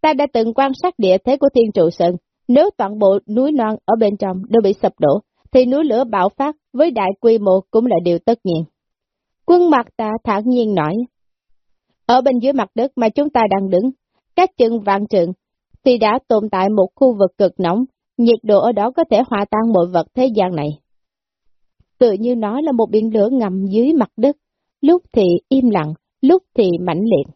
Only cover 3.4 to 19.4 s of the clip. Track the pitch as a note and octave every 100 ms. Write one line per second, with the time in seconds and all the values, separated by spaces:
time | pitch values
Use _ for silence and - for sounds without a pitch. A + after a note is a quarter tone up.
3.4 | C4+ D4+ A3 G#3+ - A3+ G#3+ G3+ G3 F#3
4.4 | G3 A#3 G3+ G#3+ - _ D3+ D#3+ _ _
5.4 | _ C4 B3 C#4 D#4+ A3+ C4 G3+ F#3 _
6.4 | C#4 D4+ _ A#3+ E4 A#3 F#3+ G3 A#3 A3+
7.4 | G3+ F#3+ - A3+ B3 F3 F3 E3+ - A#3
8.4 | F#3+ D#3+ D#3+ _ _ _ _ _ _ _
9.4 | - F4+ F4 C#4 A#3 - G#3+ A3+ - G3+
10.4 | A3 B3 A3 F#3+ D3+ G3+ B3 _ _ _
11.4 | _ _ _ _ _ _ - B3 B3+ B3+
12.4 | B3+ C#4 G#3 - C4 - A3+ G#3+ D4 B3
13.4 | G#3+ G3 G3 F3+ B3 C4 _ _ _ -
14.4 | F#4 _ A#3 A#3 G3+ G3 G#3 G3+ E3+ F#3
15.4 | _ _ _ _ - B3 G#3+ A#3+ _ A3
16.4 | G#3+ F#3 F#3+ G#3+ F#3+ _ C4+ G#3+ F#3+ _
17.4 | F#3+ - F3+ G3 C4 _ _ - A#3 A3+
18.4 | A3 G3+ A#3 G#3+ G#3+ C4 E4 G#3 B3+ G#3